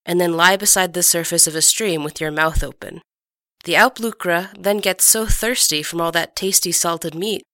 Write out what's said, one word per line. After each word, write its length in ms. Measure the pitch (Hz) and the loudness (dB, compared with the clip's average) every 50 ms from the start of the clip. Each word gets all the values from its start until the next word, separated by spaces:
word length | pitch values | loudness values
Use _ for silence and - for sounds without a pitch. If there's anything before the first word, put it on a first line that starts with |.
| - | -8
and 140 | - 175 175 | -2 0 2
then 160 | 175 170 165 | 2 2 2
lie 200 | 165 170 185 196 | 4 4 4 4
beside 380 | 196 202 196 - 196 185 180 160 | 4 2 2 2 2 2 0 -2
the 80 | 180 | 0
surface 460 | 170 - - 170 165 - 170 170 - 170 | 0 0 0 0 -2 -2 0 0 0 0
of 80 | 151 | 0
a 60 | 160 | 0
stream 420 | 156 - - - 226 202 170 156 147 | 2 2 2 0 0 -2 -2 -2 -4
with 160 | 151 - - | -6 -8 -6
your 100 | 160 156 | -8 -4
mouth 320 | 151 156 160 160 156 - | 0 0 0 2 2 0
open. 400 | - 139 - - - 95 - - - _ _ _ _ _ _ _ _ _ _ _ - | -4 -4 -8 -14 -16 -16 -16 -16 -20 _ _ _ _ _ _ _ _ _ _ _ -6
The 100 | 170 175 | 0 4
Alpluchra 800 | 175 214 254 254 - 226 226 208 - - 180 170 170 185 190 - - | 4 4 4 2 -2 -6 -6 -6 -4 -2 0 0 0 -2 -6 -10 -4
then 200 | 185 196 208 214 | -2 0 0 0
gets 260 | 196 196 185 - - | 0 -2 0 2 2
so 220 | - - 226 220 | 2 2 2 2
thirsty 560 | 214 - - - 226 247 - - - 156 151 | 0 0 0 0 -2 -2 0 0 0 0 -2
from 180 | 151 - - 170 | -4 -4 -4 -2
all 100 | 165 165 | -2 0
that 220 | 165 170 160 - - | 0 0 -2 -2 -6
tasty 380 | - 196 190 190 - - 175 | -4 -2 0 0 0 0 0
salted 420 | 170 - - 170 165 165 - 165 151 | -2 0 0 0 -2 -2 -4 -8 -6
meat 280 | 165 190 220 202 - - _ | -6 -4 -4 -4 -6 -8 _